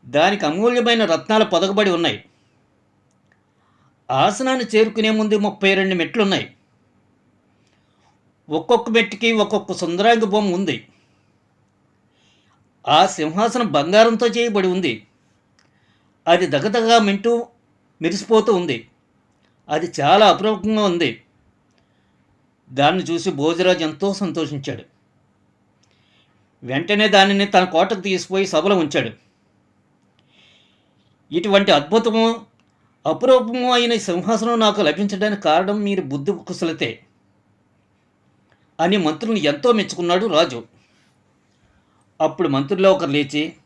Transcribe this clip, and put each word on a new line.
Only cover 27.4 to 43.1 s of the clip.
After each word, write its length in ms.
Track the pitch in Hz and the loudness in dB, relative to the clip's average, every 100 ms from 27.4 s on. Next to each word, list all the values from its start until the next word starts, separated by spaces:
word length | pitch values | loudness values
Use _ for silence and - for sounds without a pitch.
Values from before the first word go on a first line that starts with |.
| 202 | 2
తన 180 | 190 | 2
కోటకు 360 | 185 165 190 208 | 2 0 0 -2
తీసుకుపోయి 460 | 196 185 - 190 196 | -4 -6 -4 -4 -2
సభలో 300 | 160 175 196 | -2 0 0
ఉంచాడు. 340 | 151 151 117 - _ _ _ _ _ _ _ _ _ _ _ _ _ _ _ _ _ _ _ _ _ | 0 -2 -4 -10 _ _ _ _ _ _ _ _ _ _ _ _ _ _ _ _ _ _ _ _ _
"ఇటువంటి 400 | 160 208 196 202 | -6 2 2 4
అద్భుతము, 720 | 147 139 220 226 220 226 220 - _ _ _ _ _ - | 2 2 0 0 0 0 -2 -12 _ _ _ _ _ -6
అపురూపము 640 | 165 247 254 220 247 247 | -2 4 4 4 -4 0
అయిన 240 | 247 240 233 | 0 2 -2
సింహాసనం 640 | - 175 180 220 226 233 | -2 -4 -2 -2 0 0
నాకు 200 | 220 202 | 0 2
లభించడానికి 600 | 175 220 202 196 208 202 | -2 0 -4 -2 -4 -2
కారణం 380 | 170 156 190 208 | 0 0 0 -4
మీరు 220 | 202 196 | -2 -4
బుద్ధి 300 | 143 143 143 | -4 -6 -6
కుశలతే" 720 | 202 - 175 170 156 127 110 _ _ _ _ _ _ _ _ _ _ _ _ _ _ _ _ _ - | -6 -8 -6 -6 -4 -6 -8 _ _ _ _ _ _ _ _ _ _ _ _ _ _ _ _ _ -4
అని 160 | 165 202 | 0 0
మంత్రులను 420 | 156 156 220 220 | 0 -4 -4 -2
ఎంతో 340 | 147 147 247 | -2 -2 0
మెచ్చుకున్నాడు 540 | 220 190 - 175 180 214 | 0 -2 -6 -2 0 0
రాజు. 380 | 156 170 123 117 _ _ _ _ _ _ _ _ _ _ _ _ _ _ _ | 0 0 -2 -14 _ _ _ _ _ _ _ _ _ _ _ _ _ _ _
అప్పుడు 280 | 156 151 165 | -4 0 -2
మంత్రుల్లో 440 | 135 139 190 190 | 0 -2 2 4
ఒకరు 180 | 190 165 | 2 0